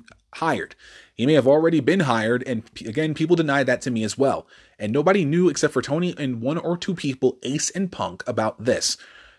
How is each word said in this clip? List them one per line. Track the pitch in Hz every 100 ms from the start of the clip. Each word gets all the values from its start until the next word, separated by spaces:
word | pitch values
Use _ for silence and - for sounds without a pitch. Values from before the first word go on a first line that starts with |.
| - - _
hired. | - 160 113 - - - - -
He | - 123
may |
have | 156 127
already | 151 165 160
been | 120 190
hired, | 139 117 110 123 131
and | 113 -
p-, | - -
again, | 143 156
people | 151 160 170
denied | 151 139 131
that | 123
to | 135
me | 113
as | 107 -
well. | 135 80 - - _ -
And | 107
nobody | 131 165 202
knew | 143 170 180
except | 139 147
for | 131
Tony | 120 156 180 165
and | 139 117
one | 120 160
or | 165 170
two | -
people, | 175 147 127 127 -
Ace | 127 147 -
and | 180 185
Punk, | - 92 92 -
about | 110 107 -
this. | 117 110 - - - - -